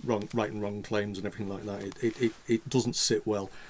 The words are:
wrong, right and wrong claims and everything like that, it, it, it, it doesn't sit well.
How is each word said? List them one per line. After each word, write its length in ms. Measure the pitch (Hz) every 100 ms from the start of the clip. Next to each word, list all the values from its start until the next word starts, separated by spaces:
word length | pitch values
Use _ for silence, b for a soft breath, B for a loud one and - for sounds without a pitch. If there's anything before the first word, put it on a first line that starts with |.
wrong, 240 | 123 110 104
right 180 | 120 107
and 100 | 107
wrong 200 | 104 104
claims 360 | 95 110 104 95
and 80 | 101
everything 200 | 101 98
like 140 | 98 104
that, 180 | 98
it, 200 | 98 -
it, 180 | 117 110
it, 100 | 113 - -
it 220 | 113 -
doesn't 260 | 131 120 117
sit 300 | - 107 107
well. 220 | 104 98 B B